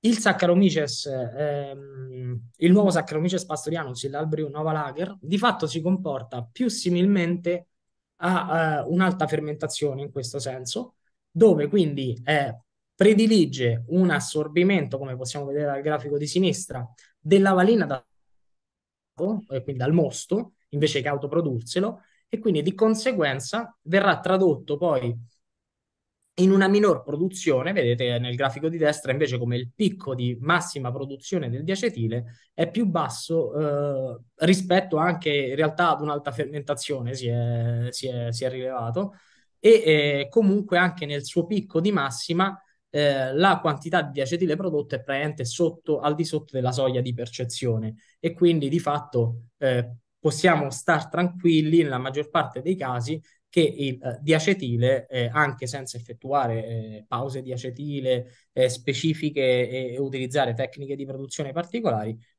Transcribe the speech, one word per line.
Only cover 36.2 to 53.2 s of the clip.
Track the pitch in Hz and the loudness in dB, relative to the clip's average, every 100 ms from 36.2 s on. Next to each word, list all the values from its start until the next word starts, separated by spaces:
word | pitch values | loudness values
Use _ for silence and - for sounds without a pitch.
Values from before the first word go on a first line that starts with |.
| 143 | -6
fermentazione, | 120 143 147 139 143 - 135 117 | -6 -6 -6 -6 -6 -4 -6 -6
si | 117 123 | -6 -4
è, | 117 120 120 117 117 120 | -2 -2 -2 -2 -2 -4
si | - 131 | -6 -8
è, | 123 120 | -6 -6
si | 117 | -4
è | 127 | -4
rilevato, | 131 127 131 117 117 196 - _ _ _ _ | -4 -6 -6 -4 -4 -6 -8 _ _ _ _
e, | 208 220 | 6 8
eh, | 160 156 147 143 139 | 8 4 4 0 2
comunque | - 202 202 208 175 | 4 4 2 2 2
anche | 180 175 147 | 2 0 -6
nel | 143 | -6
suo | 143 175 170 | -4 -4 0
picco | 208 - 160 | -2 -2 0
di | 180 | 2
massima, | 196 139 120 - 170 196 190 _ _ _ | 0 -2 -6 -4 0 0 -2 _ _ _
eh, | 147 147 135 131 | 0 2 2 0
la | 135 196 175 | 4 4 4
quantità | 165 143 165 180 | 0 -2 0 0
di | 147 | 0
diacetile | 135 131 170 175 156 | -4 -2 0 0 0
prodotto | 190 151 143 131 | -2 -4 -4 -8
è | |
praticamente | 123 135 151 151 | -4 -4 -4 -4
sotto, | 120 - 170 170 - 151 | -8 0 0 0 -2 0
al | 147 | 0
di | 151 | 0
sotto | 160 151 - 131 | -2 -4 -4 -4
della | 123 | -2
soglia | 123 131 127 | 0 0 0
di | 123 | -2
percezione, | 120 120 - 123 - 123 110 110 110 _ _ | -4 -8 -8 -8 -4 -2 -2 -4 -10 _ _
e | 170 | -6
quindi | 175 175 165 139 | 2 2 4 0
di | 165 | -2
fatto, | 156 147 - 120 117 117 - _ | 0 -4 -2 0 0 -2 -12 _
eh, | 135 123 117 120 _ _ | 0 0 -2 -8 _ _
possiamo | 156 151 185 160 139 | -2 2 4 4 0
star | - - 156 - | -4 0 0 0
tranquilli | 165 180 175 175 160 151 165 | -2 -2 0 2 4 4 4
nella | 151 127 | 2 0
maggior | 131 135 147 | -4 -6 -2
parte | 165 135 131 | -2 -2 -4
dei | 147 185 | -4 -4
casi | 131 123 117 156 | -4 -4 -4 -6